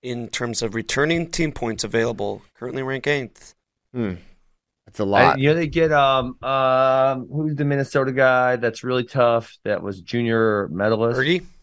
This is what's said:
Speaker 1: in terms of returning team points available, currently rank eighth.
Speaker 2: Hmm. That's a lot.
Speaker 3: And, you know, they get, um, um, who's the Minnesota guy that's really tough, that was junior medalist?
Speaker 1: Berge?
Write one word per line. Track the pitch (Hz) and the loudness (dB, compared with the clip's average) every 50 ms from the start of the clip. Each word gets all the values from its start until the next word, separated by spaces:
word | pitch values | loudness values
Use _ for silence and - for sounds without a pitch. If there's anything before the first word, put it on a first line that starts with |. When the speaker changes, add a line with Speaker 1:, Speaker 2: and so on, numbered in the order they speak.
Speaker 1:
in | - 127 123 120 117 110 | -8 -8 -8 -8 -8 -8
terms | - - 123 117 113 - | -6 -6 -6 -4 -4 -4
of | 117 113 98 | -6 -4 -4
returning | 113 110 - - 131 143 156 170 165 165 165 | -6 -6 -4 0 0 2 2 2 -2 -2 -4
team | - - 165 156 147 | -4 -2 -2 -2 -2
points | - - 117 110 - - | -4 -6 -6 -4 -4 -6
available, | 107 107 117 113 120 117 98 104 101 101 104 _ _ _ | -2 0 0 0 0 -2 -4 -4 -6 -6 -8 _ _ _
currently | _ 117 123 - 135 131 | _ -12 -8 -8 -6 -6
rank | 131 135 135 - 143 | -6 -6 -4 -2 -2
eighth. | 147 143 131 110 _ - - - _ _ _ _ _ _ _ _ - | -2 -2 -2 -8 _ -20 -20 -20 _ _ _ _ _ _ _ _ -6
Speaker 2:
Hmm. | 127 117 101 90 87 - - - _ _ _ _ _ _ _ _ _ _ | -4 -4 -4 -4 -8 -12 -20 -20 _ _ _ _ _ _ _ _ _ _
That's | - _ - | -20 _ -4
a | 107 | -2
lot. | 98 101 113 123 82 - | 2 4 4 6 6 4
Speaker 3:
And, | 135 135 | 4 2
you | 143 | 2
know, | 156 | 2
they | 170 170 147 | 2 0 -2
get, | - 165 160 160 | 0 2 2 4
um, | 151 143 139 135 135 131 123 127 127 _ - | 4 4 4 4 2 2 0 -4 -8 _ -6
um, | 131 135 135 131 131 131 131 131 131 131 131 131 135 135 127 123 - | -4 -2 0 2 2 4 4 4 4 4 4 4 2 2 -2 -6 -8
who's | - 147 156 156 151 | -6 -4 -4 -2 -2
the | 139 147 | -2 0
Minnesota | 143 143 139 139 - - 143 131 131 | 0 0 0 -2 0 0 0 0 0
guy | 131 131 135 131 127 127 127 127 127 | 2 2 4 4 4 4 2 2 0
that's | 123 117 117 113 - - | 0 0 -2 -4 -2 -6
really | 127 127 127 123 | -2 -2 -2 -2
tough, | 117 - 135 120 120 117 117 110 - - _ _ | -2 0 2 4 4 4 2 -2 -4 -20 _ _
that | 104 104 90 - | -4 -4 -4 -4
was | 98 98 92 | -8 -10 -10
junior | 85 - - 120 120 117 113 113 113 110 107 104 98 80 | -12 -6 -4 -2 0 0 2 2 2 2 2 0 -2 -4
medalist? | 76 90 101 107 113 107 113 117 120 127 | -4 -2 0 0 2 2 2 0 0 0
Speaker 1:
Berge? | 131 143 175 180 - - - - | 0 0 0 -2 -2 -10 -20 -20